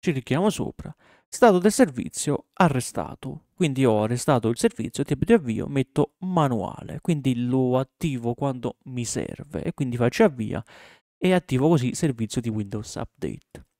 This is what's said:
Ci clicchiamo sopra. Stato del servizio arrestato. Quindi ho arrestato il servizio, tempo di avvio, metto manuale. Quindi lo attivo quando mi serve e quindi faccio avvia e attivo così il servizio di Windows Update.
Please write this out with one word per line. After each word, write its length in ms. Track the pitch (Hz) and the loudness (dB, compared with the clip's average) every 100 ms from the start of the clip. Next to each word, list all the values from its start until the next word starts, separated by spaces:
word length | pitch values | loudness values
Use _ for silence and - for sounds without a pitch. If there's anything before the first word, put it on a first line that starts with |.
Ci 100 | - | -2
clicchiamo 400 | 135 - 135 202 | -2 -2 0 0
sopra. 420 | - - - - - _ _ _ | 0 -6 -8 -16 -16 _ _ _
Stato 320 | - 240 180 | 4 6 6
del 100 | 185 | 4
servizio 800 | 208 226 123 - - - 143 - | 4 2 2 -8 -6 -4 -4 -6
arrestato. 920 | _ 175 127 - - 76 - 131 147 _ | _ 2 2 -4 -8 -8 -10 -14 -14 _
Quindi 300 | _ 170 131 | _ -2 4
ho 180 | 135 107 | 4 4
arrestato 460 | 107 120 - 135 110 | 2 -2 2 2 2
il 100 | 120 | 0
servizio, 460 | 233 - 135 - | 0 0 -8 -4
tempo 200 | - 139 | -4 -2
di 80 | 160 | 4
avvio, 360 | 226 131 110 - | 4 4 -4 -2
metto 480 | 139 131 - 143 _ | -2 -2 0 -2 _
manuale. 840 | 185 175 143 117 92 - - 78 | -2 2 2 0 -4 -8 -12 -8
Quindi 460 | - 156 135 120 123 | -2 0 0 0 0
lo 320 | 131 127 127 | 0 2 0
attivo 560 | 135 _ 170 127 117 | -2 _ -4 -2 -4
quando 440 | 120 139 127 117 - - | -2 -4 -4 -8 -10 -10
mi 180 | 123 | -8
serve 580 | 117 - - 50 - - | -6 -6 -6 -10 -10 -6
e 100 | - | -6
quindi 240 | - 131 120 | -4 -4 0
faccio 280 | 120 - | 0 4
avvia 380 | 220 127 107 - - - - - _ _ | 2 2 -6 -6 -10 -20 -20 -20 _ _
e 160 | 185 | 0
attivo 360 | 180 - 127 143 | 0 0 2 4
così 220 | 170 123 | 4 2
il 60 | - | -2
servizio 440 | 160 117 110 - | -2 -2 -4 -4
di 80 | 117 | -4
Windows 480 | 107 101 104 113 - | -4 -6 -8 -10 -10
Update. 680 | 113 _ 69 - _ - - _ | -12 _ -10 -10 _ -20 -20 _